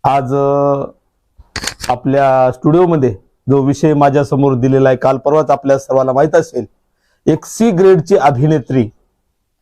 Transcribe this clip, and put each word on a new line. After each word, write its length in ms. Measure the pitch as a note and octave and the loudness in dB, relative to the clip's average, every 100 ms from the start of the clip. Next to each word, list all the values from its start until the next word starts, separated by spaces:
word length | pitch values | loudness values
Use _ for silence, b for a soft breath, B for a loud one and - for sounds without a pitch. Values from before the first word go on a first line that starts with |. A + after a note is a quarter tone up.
आज, 300 | C#3 C#3 B2+ | 0 -2 -2
अ, 480 | C#3 C#3 C#3+ C#3+ C#3 - _ _ _ _ _ - - - - - | -2 0 0 0 -2 -6 _ _ _ _ _ -18 -12 -12 -10 -6
आपल्या 640 | B2 C#3 C#3 C3+ C3 B2+ | -4 -2 0 2 2 0
स्टुडिओमध्ये 640 | B2 D#3+ E3 F3+ D#3+ B2+ G2 _ _ - | 0 0 2 2 0 -2 -4 _ _ -2
जो 120 | C#3 | 0
विषय 320 | C3+ C3+ D#3 | 0 0 0
माझ्यासमोर 600 | D3 C#3+ C#3+ C#3+ C#3 C#3 | 2 2 2 -2 0 0
दिलेला 360 | B2+ C3 C3+ C3+ | 0 0 2 2
आहे, 80 | B2+ | 0
काल 200 | - C3+ | -2 -2
परवाच 320 | C#3+ D3+ D3+ | 0 0 0
आपल्या 300 | C#3 C#3 C3+ | -2 0 -2
सर्वांना 320 | - C3 C3 | 0 -2 0
माहित 240 | C3 D#3 E3 | 0 2 0
असेल, 300 | D#3+ B2+ G#2+ _ _ _ _ _ - | -2 -8 -10 _ _ _ _ _ -4
एक 200 | D#3+ - | -4 -6
सी 260 | - A3+ | -2 -2
ग्रेडची 460 | F3 F#3+ F#3 - G3 | 2 4 2 2 0
अभिनेत्री 720 | C#3 B2 D3+ D#3 - C3 G#2+ _ _ _ _ _ _ _ | 2 0 0 0 -2 -2 -4 _ _ _ _ _ _ _